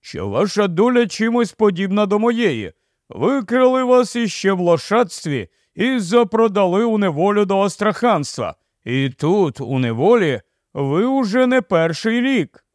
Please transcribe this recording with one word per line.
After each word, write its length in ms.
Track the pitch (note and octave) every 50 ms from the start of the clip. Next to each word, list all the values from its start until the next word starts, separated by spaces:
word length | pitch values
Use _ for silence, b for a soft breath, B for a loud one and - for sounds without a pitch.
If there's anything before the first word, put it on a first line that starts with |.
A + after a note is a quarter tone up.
що 280 | _ - - - E2+ G2+
ваша 400 | G2 A#2 F#3+ G3+ - G3+ G#3 G3
доля 380 | E3+ D#3+ G#3 B3 B3+ A#3+ A#3+
чимось 460 | G3 - - G#3+ A3+ A#3 A#3+ A#3 F#3+ -
подібна 540 | _ G#3+ G#3 F#3+ E3 G3 F#3+ F#3+ G#3 G#3+
до 120 | G3+ G3 G#3
моєї. 540 | G#3+ A#3 A#3+ A3+ A#3+ G3 C#3+ A2+ G#2 F2 - _ _ _ _ _ _ _
Викрали 760 | - - A#2 F#3+ C4+ C#4 A3+ F3 A#3 B3+ C4 B3+ B3+ C4 C4
вас 320 | B3 B3+ B3 B3+ - -
іще 360 | A#3+ A#3 G#3 - - - F#3+ G3
в 80 | F3+
лошадстві 880 | F3+ F3 E3+ D#3 - - G3 A3+ A#3+ F3 - - - E3+ C#3+ B2+ F#2+ - _ _ _ _ _
і 240 | - G#3 B3 C4 B3+
запродали 840 | G3+ E3 G3 A#3+ A#3+ F#3+ - A3 A3+ A3+ F#3+ G#3 G3+ F#3 F3 G3 A3+
у 140 | A#3 A3 G#3+
неволю 460 | G3+ F#3+ D#3 C#3 E3+ G3+ G#3 G#3 G#3
до 160 | F#3+ G3 G3
астраханства. 960 | G3 G3+ - - G#3+ G#3+ F#3+ - - B3 A3 E3 D3 - - - A#2 F2 D2+ _ _ _ _ _ _
І 260 | A2 A#2+ C3+ C3+ C3+
тут, 500 | C3 _ - D3+ F3+ G#3 G3 D3+ A#2 -
у 180 | C#3 - B2+ C3
неволі, 640 | B2+ A#2+ A2+ A2 C3+ F#3+ A#3 A#3+ G3 D#3 C3 G#2+ - _ _ _ _ _ _
ви 300 | C#3 C#3+ C#3 C#3 E3 G#3
уже 420 | B3 C4+ C4+ C4 G#3 F#3+ B3+ B3+
не 160 | B3+ B3 C4 -
перший 580 | _ G3 E3 E3 E3 E3 - - A3+ A3+ A#3+
рік. 440 | B3 C4 C4+ A#3+ D#3+ - _ _ _ _ _